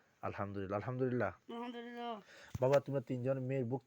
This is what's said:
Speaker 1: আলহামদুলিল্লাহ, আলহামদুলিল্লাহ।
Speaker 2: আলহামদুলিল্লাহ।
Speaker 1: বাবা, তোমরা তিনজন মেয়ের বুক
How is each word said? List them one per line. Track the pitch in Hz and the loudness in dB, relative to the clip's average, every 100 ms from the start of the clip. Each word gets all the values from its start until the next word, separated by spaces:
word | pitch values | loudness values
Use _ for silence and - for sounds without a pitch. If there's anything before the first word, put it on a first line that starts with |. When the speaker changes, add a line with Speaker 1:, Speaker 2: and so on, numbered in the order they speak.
| _ _ | _ _
Speaker 1:
আলহামদুলিল্লাহ, | 101 - 101 98 95 101 | -6 -4 -4 -2 0 -2
আলহামদুলিল্লাহ। | 117 127 131 120 98 | 0 0 2 2 0
Speaker 2:
আলহামদুলিল্লাহ। | - - 233 240 240 233 240 240 220 - - - - | -2 -8 -6 -6 -6 -8 -6 -6 -6 -10 -20 -10 2
Speaker 1:
বাবা, | 131 139 | 6 6
তোমরা | 131 139 | 4 -2
তিনজন | - 127 127 135 | -2 -2 0 0
মেয়ের | 127 135 | 0 0
বুক | 117 131 | 0 -2